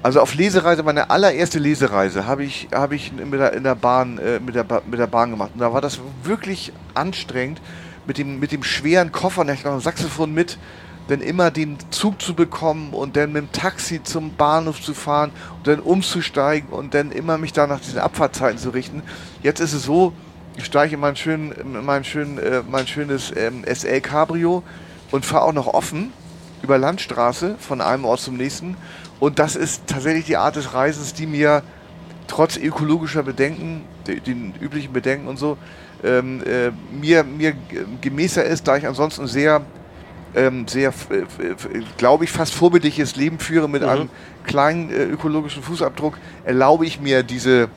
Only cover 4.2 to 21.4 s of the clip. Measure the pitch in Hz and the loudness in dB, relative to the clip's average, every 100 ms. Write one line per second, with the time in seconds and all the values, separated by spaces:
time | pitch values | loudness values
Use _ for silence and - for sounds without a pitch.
4.2 | 95 117 123 120 107 117 - 120 117 117 | -2 -2 -2 -4 0 -2 -2 -2 0 2
5.2 | 120 110 101 - 120 123 143 127 131 131 | 0 0 -6 -2 0 0 -2 -6 -12 -12
6.2 | 139 220 190 185 - - - - 160 190 | -4 -4 -4 -8 -10 -14 -8 -4 -4 -6
7.2 | - 127 127 160 - - - - - 135 | -6 -4 -4 -6 -14 -16 -18 -16 -8 -4
8.2 | 139 135 143 147 131 - 143 180 170 - | -4 -4 -4 -4 -4 -2 2 4 2 0
9.2 | 180 185 151 135 143 139 131 165 160 139 | -2 0 0 0 -2 -2 -4 -4 -6 -2
10.2 | 160 156 170 - - - - - - 143 | -2 0 -2 -2 -16 -20 -20 -18 -4 -2
11.2 | - 175 175 156 156 139 - - 208 196 | 0 2 2 2 -4 -6 -8 -2 -2 -2
12.2 | - 165 165 - 160 156 151 - 139 143 | -6 0 0 2 -2 -2 -4 -6 -2 0
13.2 | 147 151 147 - 185 - - 165 - 170 | 0 0 -4 -4 -4 -4 -6 -6 -6 -6
14.2 | 156 - 147 160 160 151 - 147 - 147 | -6 2 4 4 0 -6 -8 -8 -2 0
15.2 | 147 - - - - 147 - 185 180 180 | 0 -4 -16 -6 0 2 4 2 2 -2
16.2 | 160 - 139 151 143 - 139 147 143 - | -2 0 2 0 -4 -10 -2 -2 -2 -4
17.2 | 160 160 160 156 143 139 - 123 - - | -2 -2 -2 2 2 0 -4 -2 -2 0
18.2 | 151 - 127 113 117 123 127 147 - - | -2 2 0 0 -4 -4 -6 -12 -12 -14
19.2 | - - 139 147 165 147 127 160 185 165 | -16 -2 -2 0 -2 -2 0 4 4 0
20.2 | - - - - - 143 151 151 143 139 | -20 -20 -18 -14 0 2 2 2 -2 -2
21.2 | 160 160 | -2 -2